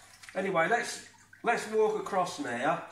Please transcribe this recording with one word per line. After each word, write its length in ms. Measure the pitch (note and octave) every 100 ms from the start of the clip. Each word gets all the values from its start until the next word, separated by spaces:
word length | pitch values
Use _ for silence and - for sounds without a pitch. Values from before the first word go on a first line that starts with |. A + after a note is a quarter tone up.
| - - - F#3+
Anyway, 320 | F#3+ E3 E3
let's, 360 | A#3 A#3 - - - - -
let's 240 | A3 A#3 G#3+
walk 300 | A3 G#3+ G#3+
across 400 | - G3 - -
now. 440 | C3+ A#2+ C3+ - -